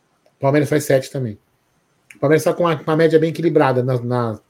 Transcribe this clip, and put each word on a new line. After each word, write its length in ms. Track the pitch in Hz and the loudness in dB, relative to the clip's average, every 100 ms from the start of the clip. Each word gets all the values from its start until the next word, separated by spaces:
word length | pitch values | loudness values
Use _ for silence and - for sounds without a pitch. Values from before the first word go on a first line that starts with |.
| _ _ _ _ | _ _ _ _
O 40 | |
Palmeiras 280 | 135 147 131 | 0 0 0
faz 160 | 151 | -2
sete 260 | 143 139 127 | 0 0 -2
também. 280 | 139 123 101 _ _ _ _ _ _ _ - | -8 -8 -10 _ _ _ _ _ _ _ -4
O 20 | |
Palmeiras 260 | 143 156 | 0 2
tá 100 | 170 | 0
com 80 | 170 | 0
uma, 140 | 175 160 | 0 -2
com 140 | - | -2
uma 60 | 156 | 2
média 220 | 165 156 | 4 2
bem 120 | 160 | 0
equilibrada 520 | 156 165 151 139 127 | -2 0 2 2 0
na, 180 | 123 127 | -2 -4
na, 400 | 120 123 117 107 | -4 -4 -4 -6